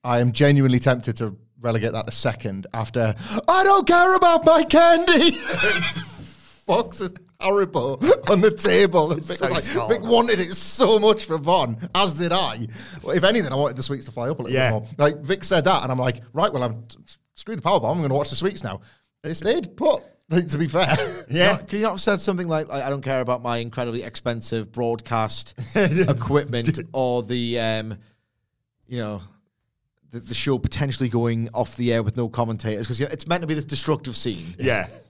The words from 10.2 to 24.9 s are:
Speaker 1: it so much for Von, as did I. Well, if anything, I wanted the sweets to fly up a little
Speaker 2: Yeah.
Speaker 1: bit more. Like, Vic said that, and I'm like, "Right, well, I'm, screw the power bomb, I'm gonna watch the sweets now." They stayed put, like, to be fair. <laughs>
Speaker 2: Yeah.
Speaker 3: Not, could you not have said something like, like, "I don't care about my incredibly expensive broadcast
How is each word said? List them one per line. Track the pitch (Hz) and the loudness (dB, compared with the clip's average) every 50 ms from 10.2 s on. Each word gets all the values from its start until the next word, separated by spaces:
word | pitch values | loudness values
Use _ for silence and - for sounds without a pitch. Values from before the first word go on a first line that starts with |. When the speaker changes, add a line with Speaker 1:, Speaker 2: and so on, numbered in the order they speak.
| 233 240 214 180 | 4 2 0 -2
Speaker 1:
it | 180 165 190 | -2 -4 -6
so | - - - - - 262 208 226 214 | -6 -4 -4 0 2 2 4 4 4
much | 202 220 208 214 - | 4 2 2 2 -2
for | - 160 160 | -6 -6 -4
Von, | 139 160 180 180 139 120 113 113 180 175 - | 0 2 2 2 2 -2 -4 -8 -10 -6 -2
as | 185 202 190 147 151 | 0 0 0 -2 -4
did | 175 170 | -2 -2
I. | 170 190 180 127 110 113 117 113 113 - - - 185 151 | 0 0 -2 -2 -6 -8 -10 -12 -12 -16 -18 -18 -18 -12
Well, | - - 139 | -6 -2 0
if | 170 165 | 2 2
anything, | 190 226 240 175 135 | 4 2 2 -2 -2
I | 131 | -2
wanted | 135 147 131 120 | -2 -2 -2 -4
the | 127 131 | -6 -6
sweets | - 139 127 - | -6 -8 -8 -10
to | - | -12
fly | - 120 117 131 | -10 -6 -6 -6
up | 160 123 | -6 -6
a | 123 | -6
little | - 131 | -2 0
Speaker 2:
Yeah. | 131 131 120 | 0 2 0
Speaker 1:
bit | 110 107 | 0 -2
more. | 107 - - - | -6 -10 0 2
Like, | 147 151 151 147 | 2 2 2 -2
Vic | 156 135 196 196 - | -4 -4 -4 -4 0
said | - 190 - - | 0 0 2 4
that, | 185 185 147 - | 4 2 2 0
and | 131 | -2
I'm | 147 127 | -4 -2
like, | 127 127 117 - - - - | -2 -2 -2 -4 -12 -8 -2
"Right, | 147 190 214 - | -2 -2 0 0
well, | 131 123 | -2 -4
I'm, | 117 113 113 113 - - - - - - _ _ _ _ | -4 -6 -8 -14 -18 -20 -20 -20 -20 -20 _ _ _ _
screw | - - - 226 | -18 -12 -10 -10
the | 160 - | -4 0
power | 170 202 175 | 0 0 2
bomb, | 113 113 156 | 2 0 -2
I'm | 175 156 | -2 -2
gonna | 139 131 | 0 0
watch | 143 147 - | -2 -2 -2
the | 135 | -4
sweets | - 170 196 196 - - | -4 -4 -4 -4 -6 -10
now." | 107 92 98 - _ _ _ _ _ _ _ - | -10 -10 -10 -14 _ _ _ _ _ _ _ -10
They | 151 165 | -8 -8
stayed | - - 185 - 349 220 - - | -4 -2 0 0 0 -2 -6 -8
put, | - 302 330 - - - - _ _ _ _ | 0 0 0 0 0 -4 -16 _ _ _ _
like, | 160 180 175 147 | 0 0 0 0
to | 139 | -2
be | 143 165 | -2 -2
fair. | 143 127 175 185 135 143 135 107 92 | 0 2 0 2 2 2 0 0 -4
<laughs> | 90 - - - | -6 -12 -10 -6
Speaker 2:
Yeah. | 131 170 180 202 196 | 0 4 4 4 4
Speaker 3:
Not, | - - | 0 -4
could | - 202 | -6 -4
you | 208 214 | -2 -2
not | 220 | -2
have | 180 190 | -2 -2
said | - 220 202 196 | 0 -2 0 0
something | - 208 190 175 180 | -2 -2 -2 -2 -2
like, | 165 160 156 156 - | -2 -2 -2 -4 -4
like, | 131 139 123 | -6 -6 -4
"I | 139 | -4
don't | 139 139 123 | -6 -6 -4
care | 139 135 131 | -4 -2 -2
about | 127 123 123 123 | 0 -2 -4 -4
my | 120 120 120 | -2 -4 -4
incredibly | 117 117 117 113 127 123 120 113 120 95 | -4 -4 -6 -6 -6 -6 -6 -6 -8 -10
expensive | 117 - - _ 123 117 117 110 - 117 113 107 110 | -10 -14 -8 _ -6 -6 -6 -6 -6 -6 -6 -6 -6
broadcast | - 123 123 117 | -6 -4 -2 -2